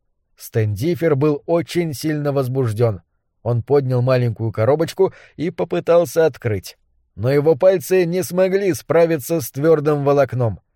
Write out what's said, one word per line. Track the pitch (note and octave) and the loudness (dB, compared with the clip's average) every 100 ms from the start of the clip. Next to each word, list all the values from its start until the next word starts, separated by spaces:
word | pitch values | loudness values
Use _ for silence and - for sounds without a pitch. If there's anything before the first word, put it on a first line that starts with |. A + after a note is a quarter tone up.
| _ _ _ _ | _ _ _ _
Стэндифер | - A#2 G#2+ G2 D3 F3 E3 C#3+ | -6 -2 -2 -2 -2 -2 0 0
был | D3+ D3 - | 0 -2 -2
очень | E3+ E3 F3 E3+ | -2 -2 -4 -4
сильно | C#3 D#3 D3+ D3 | -4 -6 -4 -2
возбужден. | C#3 C3 C3 B2 G#2+ A#2 G2 _ _ _ _ | -2 -2 -2 -2 0 -2 -2 _ _ _ _
Он | A2 A#2+ | -4 -4
поднял | - C#3+ C3 B2+ | 0 0 2 -2
маленькую | B2 B2+ B2 G#2+ A2+ | 0 0 0 -4 -6
коробочку | G#2 A2+ D3+ E3+ - F#3+ - - - | -2 0 0 -2 0 -2 -2 -20 -8
и | D#3 | -8
попытался | - F3 F3 F3 E3+ E3 - D#3+ | -6 -4 -4 2 2 4 2 0
открыть. | B2+ B2 G2+ - - _ _ _ - | 0 -4 -4 -8 -20 _ _ _ -6
Но | A#2 | 0
его | C#3+ D3 D#3+ | 2 2 4
пальцы | F#3 F#3+ - F#3+ E3+ | 4 2 2 0 2
не | F3+ | -2
смогли | F3 F3+ F#3+ G3 G3+ | -4 0 0 2 -2
справиться | D3+ - D#3+ E3+ D#3+ - E3 | -4 0 2 4 2 -2 -4
с | B2 | -4
твердым | C3+ D#3 D#3 D3 D3 | -2 2 2 2 0
волокном. | C#3 C#3+ C3+ A#2+ A#2+ F#2 _ | 2 2 2 0 -4 -4 _